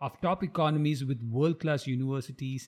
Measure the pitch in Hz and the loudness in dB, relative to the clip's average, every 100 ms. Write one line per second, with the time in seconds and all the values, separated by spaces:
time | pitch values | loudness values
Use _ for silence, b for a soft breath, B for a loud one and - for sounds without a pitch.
0 | 139 - 175 185 185 175 156 151 151 139 | -8 -2 0 0 -2 2 2 4 2 2
1 | 135 123 113 120 160 160 160 143 139 127 | -2 -4 -2 2 2 2 0 0 0 -2
2 | 131 135 - 131 131 131 | 0 -2 -6 -8 -8 -6